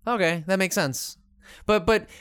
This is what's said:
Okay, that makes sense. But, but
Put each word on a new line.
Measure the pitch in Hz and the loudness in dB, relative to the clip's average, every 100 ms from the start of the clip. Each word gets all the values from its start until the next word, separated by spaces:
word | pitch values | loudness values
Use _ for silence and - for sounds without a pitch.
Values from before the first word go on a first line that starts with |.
| 226 | -6
Okay, | 233 165 170 160 | 0 0 0 -2
that | 190 | 0
makes | 185 202 | 0 0
sense. | 139 127 - - _ _ - - - | -2 -4 -10 -14 _ _ -20 -8 0
But, | 214 180 | 2 4
but | 214 220 - | 2 0 -14